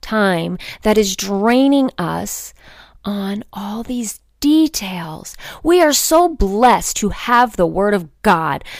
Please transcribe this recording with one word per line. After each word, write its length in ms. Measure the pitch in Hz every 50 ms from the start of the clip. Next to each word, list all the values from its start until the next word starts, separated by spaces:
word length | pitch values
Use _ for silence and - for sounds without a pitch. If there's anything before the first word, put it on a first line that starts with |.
| -
time 560 | - 220 220 208 196 180 165 165 170 180 185 - - - - -
that 160 | 214 214 214
is 180 | 214 196 190
draining 760 | - - 196 202 196 202 226 240 254 269 277 277 277 269 262 -
us 560 | - 175 160 160 170 196 208 - - - - - _ _ - - - - _ _ - -
on 360 | 202 202 202 196 196 202 208 - - -
all 280 | 196 202 202 214 220 233
these 380 | - 254 247 233 208 - - _ _ _ -
details? 960 | - 294 302 311 320 302 - - 208 190 185 175 170 160 156 - - - - - - - - - -
We 200 | 302 349 359 339
are 100 | 302 277
so 360 | - - - 320 320 349 349
blessed 680 | 330 - 202 190 196 208 247 247 214 170 165 - - -
to 100 | - 202
have 460 | 180 - - - 247 240 247 240 214
the 100 | - 180
Word 260 | 165 160 175 196 208 208
of 160 | 202 170 151 _ _ -
God. 420 | 214 190 165 160 151 143 143 - - - -